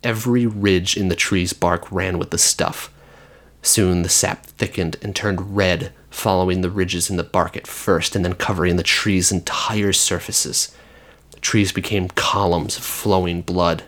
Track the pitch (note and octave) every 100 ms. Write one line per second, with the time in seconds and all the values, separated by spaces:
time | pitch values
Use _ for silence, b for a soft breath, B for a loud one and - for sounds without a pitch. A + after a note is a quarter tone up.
0 | A#2+ A2 A#2+ A#2+ A#2+ G#2 G2 F#2 F2+ -
1 | F#2+ E2+ - F#2+ F2+ - F2 F2 - F#2
2 | F#2 F2 F2+ E2 - - E2+ - - B
3 | B B B B B B - - F#2 F2
4 | E2+ - F#2 - - - G#2 - E2+ -
5 | G#2+ F#2+ G#2 F#2 F#2 G2+ F#2 F2 - b
6 | b - A2 F#2+ F#2 F#2 F#2 G2 F2+ F2+
7 | - F2+ E2 F#2 D#2+ - - - - E2+
8 | - G2 F2 F2 - F#2+ F2+ F2 F2 -
9 | G#2+ F#2+ F2 F#2+ - - - A2 G2+ F#2
10 | - F2 - - - - - B B B
11 | B B B - - A2+ G2 - - G#2
12 | F#2 - - G2+ G2 E2+ C#2+ - - -
13 | A2 F#2+ F2+ F2 E2+ F2+ F2 E2